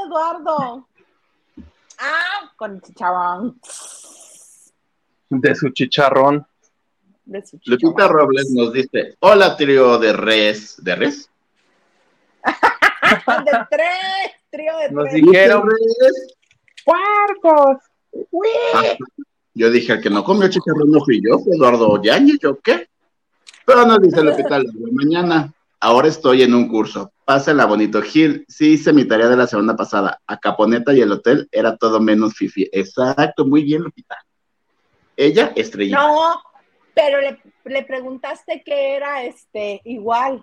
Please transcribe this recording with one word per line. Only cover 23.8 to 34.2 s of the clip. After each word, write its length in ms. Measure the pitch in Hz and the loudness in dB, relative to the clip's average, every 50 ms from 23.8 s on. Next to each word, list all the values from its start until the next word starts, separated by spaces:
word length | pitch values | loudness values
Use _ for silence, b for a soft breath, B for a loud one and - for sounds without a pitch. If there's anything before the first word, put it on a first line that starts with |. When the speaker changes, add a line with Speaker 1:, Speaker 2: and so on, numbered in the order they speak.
| 240 | 6
Speaker 3:
nos 120 | 233 226 214 | 6 6 6
dice 220 | 190 175 147 165 156 | 4 4 4 4 2
Lupita, 360 | 151 - - 139 147 151 139 | 2 2 0 -2 -2 -2 -2
"La 120 | 131 120 110 | -2 -4 -6
veo 200 | 107 117 117 123 | -12 -10 -6 -4
mañana. 600 | 135 143 151 165 175 180 175 165 160 147 143 - _ _ _ _ - | -2 -2 -2 -2 -2 -2 0 -2 -2 -2 -4 -10 _ _ _ _ -6
Ahora 280 | - 110 117 127 139 156 | 0 2 2 4 2 2
estoy 340 | 156 - - 139 127 131 131 | 0 0 0 2 4 4 4
en 120 | 120 120 | 4 4
un 140 | 120 117 - | 2 2 0
curso. 440 | 113 110 107 - - 101 98 - _ _ - | -2 -4 -4 -4 -6 -14 -14 -14 _ _ -4
Pásenla 400 | - 135 139 139 170 151 139 120 | 0 0 0 0 0 0 2 2
bonito". 360 | 104 104 104 107 104 107 107 104 | 2 2 0 0 0 -2 -4 -4
Gil, 420 | - - 156 160 151 143 147 - _ | -2 0 2 2 2 0 -2 -8 _
sí 260 | - - 151 151 156 | -6 -2 2 2 2
hice 180 | 147 147 - 156 | 2 2 2 4
mi 140 | 143 123 | 4 4
tarea 220 | - 110 110 113 120 | 2 2 2 2 4
de 80 | 123 | 4
la 100 | 123 123 | 2 2
semana 280 | 120 - 104 101 110 113 | 0 0 -2 -2 -2 -2
pasada. 440 | 110 95 - - 101 98 95 - - _ | -4 -4 -4 -4 -4 -2 -4 -6 -8 _
A 120 | - 101 - | -14 -14 -8
Caponeta 540 | - 104 101 - 107 110 117 117 117 - 139 | -6 -6 -2 0 0 0 0 0 0 2 2
y 80 | 131 | 2
el 120 | 117 104 98 | 2 2 0
hotel 360 | 98 - 117 135 147 - - | -2 0 0 0 0 0 -4
era 260 | - 107 110 113 - | -4 -2 -2 -2 -2
todo 240 | - 117 113 110 110 | -2 -2 -2 0 0
menos 340 | 110 107 107 107 113 107 107 | 0 2 2 2 0 -2 -4
fifi. 340 | - 101 98 - 98 92 - - | -6 -8 -8 -4 -6 -6 -4 -4
Exacto, 760 | 95 98 - - - 127 127 139 - - 165 - - 147 | -6 -6 -6 -4 -4 -4 -4 -2 -2 -2 -4 -2 -4 -2
muy 160 | 135 139 151 151 | 0 0 0 0
bien, 180 | 143 151 156 175 | 0 -4 -4 -4
Lupita. 340 | 160 - _ - - - - | -8 -14 _ -20 -20 -20 -20